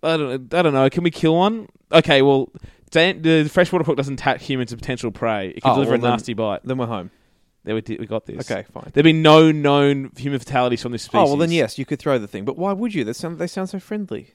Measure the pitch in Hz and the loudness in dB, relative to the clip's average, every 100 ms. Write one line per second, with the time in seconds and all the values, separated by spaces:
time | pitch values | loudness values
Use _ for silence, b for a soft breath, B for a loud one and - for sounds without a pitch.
0 | 160 165 143 131 127 170 170 135 135 - | 0 -2 -2 -6 -4 0 2 4 2 2
1 | 175 - 160 165 190 226 - _ _ 160 | -4 0 2 2 2 0 -12 _ _ 2
2 | 160 143 135 135 131 - b b b 165 | 4 4 4 2 0 -10 b b b 2
3 | 175 190 160 160 151 - 170 180 156 147 | 2 2 2 2 2 2 2 2 0 -2
4 | 143 135 - 127 - 135 120 117 - 127 | -2 -4 -2 -2 -2 -4 -4 -8 -8 -6
5 | 120 101 117 107 95 - 135 120 135 123 | -6 -4 -4 -4 -6 -4 0 2 2 0
6 | 120 120 107 107 110 95 - 131 117 110 | 0 -2 -4 -4 -4 -4 -6 -6 -4 -6
7 | 90 _ _ _ _ _ - 110 110 113 | -10 _ _ _ _ _ -6 -6 -6 -10
8 | 110 110 - - 123 101 101 - - - | -6 -8 -8 -14 -8 -8 -8 -16 -6 2
9 | 156 160 160 156 160 156 143 143 143 139 | 4 6 8 8 8 4 2 2 2 0
10 | 135 - 135 139 113 135 123 120 123 120 | -6 -10 -6 -6 -4 -2 0 -2 -6 -10
11 | - - 160 143 165 170 117 - 135 147 | -4 2 2 2 0 0 -2 -4 -8 -6
12 | - 131 101 101 101 - 190 196 240 202 | 0 -2 -2 -8 -8 -4 -4 -4 -4 -4
13 | 107 120 165 165 175 - 190 196 - 214 | -4 -6 -8 -8 -8 -6 -8 -8 -10 -10
14 | 196 107 - | -8 -10 -12